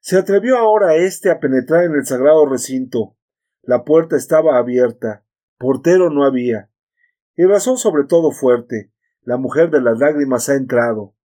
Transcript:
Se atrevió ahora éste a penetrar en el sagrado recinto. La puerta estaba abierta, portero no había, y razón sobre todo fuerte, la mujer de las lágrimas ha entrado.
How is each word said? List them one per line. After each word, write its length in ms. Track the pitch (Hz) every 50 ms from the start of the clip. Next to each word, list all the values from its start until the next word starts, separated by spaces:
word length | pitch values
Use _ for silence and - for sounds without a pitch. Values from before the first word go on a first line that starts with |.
Se 180 | _ - 185 190
atrevió 400 | 185 - 196 202 202 240 262 240
ahora 380 | 226 220 214 214 202 175 156
éste 340 | 160 175 190 185 - - 190
a 100 | 165 -
penetrar 440 | - 135 131 131 123 131 156 170 175
en 100 | 175 156
el 100 | 143 127
sagrado 420 | - 135 123 127 147 156 160 151
recinto. 680 | 139 135 120 - - 131 131 131 123 - 120 110 - _ _ _ _ _ _ _ _ _ _ _
La 220 | - 123 120 -
puerta 320 | - 151 165 165 165 170
estaba 420 | 143 - - 165 156 156 160 139 123
abierta, 680 | 120 123 123 123 123 120 113 _ - 113 104 104 _ _ _ _ _ _ _ _
portero 520 | 123 127 135 127 135 165 180 185 180 170
no 140 | 151 143 143
había, 460 | 135 131 127 123 123 113 107 101 _ _ _ _ _ _ _ _ _ _ _ _ _ _
y 100 | - 170
razón 340 | 185 202 202 190 247 254 254
sobre 260 | - 226 165 147 143
todo 260 | 139 - 170 165 151
fuerte, 600 | - - - 127 123 120 120 _ 123 110 101 _ _ _ _ _ _ _ _
la 160 | 120 147 127
mujer 320 | 135 127 - 143 165 170
de 100 | 156 143
las 180 | 127 120 113 113
lágrimas 520 | 135 147 156 147 143 135 131 120 113 -
ha 40 | 143
entrado. 600 | 139 131 - 131 120 120 120 113 107 104 98 _ _ _